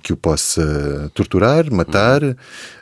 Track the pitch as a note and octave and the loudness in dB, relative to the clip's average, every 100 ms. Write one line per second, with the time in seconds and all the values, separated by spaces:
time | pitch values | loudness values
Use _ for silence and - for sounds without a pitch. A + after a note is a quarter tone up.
0 | - - E2 D2+ - - D2+ D2 D2 C#2+ | -4 -2 0 0 -2 -2 0 -2 -4 -6
1 | D2 - - F#2 A2 D#3 D#3 G2 E2 F#2 | -4 -4 0 2 4 4 2 0 0 2
2 | A2+ C#3 C#3+ B2+ - - - - | 4 2 0 -4 -12 -20 -20 -14